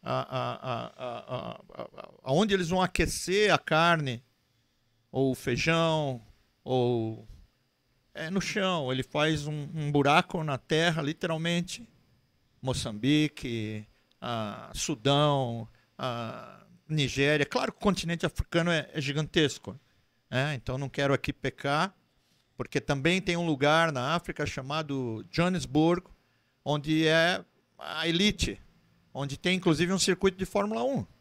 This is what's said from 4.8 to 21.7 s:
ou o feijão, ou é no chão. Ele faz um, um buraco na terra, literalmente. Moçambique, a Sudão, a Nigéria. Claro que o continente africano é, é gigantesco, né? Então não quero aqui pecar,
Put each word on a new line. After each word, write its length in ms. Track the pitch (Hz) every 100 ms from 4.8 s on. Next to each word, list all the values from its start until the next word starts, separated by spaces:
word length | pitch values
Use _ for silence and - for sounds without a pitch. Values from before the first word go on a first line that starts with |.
| _ _ _
ou 220 | 127 135
o 20 |
feijão, 880 | 127 - 120 165 165 165 156 147 123 110 - _ _
ou 640 | - 127 120 120 110 110 110 - - _ _ _ _ _ _
é 160 | - 160
no 100 | 190
chão. 500 | - 220 190 180 131
Ele 120 | 131
faz 440 | 131 147 156 156 147
um, 220 | 151 143
um 180 | 156 147
buraco 500 | 143 135 156 185 180
na 140 | 156 135
terra, 460 | _ 156 170 160
literalmente. 840 | 143 165 175 160 165 175 175 - 240 _ _ _ _ _ _ _
Moçambique, 1200 | 131 127 127 104 123 151 151 - 131 117 107 107 107 _ _ _
a 520 | 123 117 107 104 -
Sudão, 920 | - - 139 120 143 147 143 127 117 110 - _ _
a 640 | 127 117 113 117 117 98 104 117 _
Nigéria. 560 | 156 131 131 139 151
Claro 280 | 143 - 262
que 60 | -
o 40 |
continente 420 | 208 185 165 170
africano 460 | 165 - - 170 170
é, 180 | 165 -
é 60 | -
gigantesco, 760 | 135 143 151 185 147 - - 131 _ _ _ _ _
né? 240 | 127 143
Então 240 | 139 - 127
não 100 | 139
quero 240 | - 139
aqui 180 | 135 -
pecar, 640 | - 139 - 139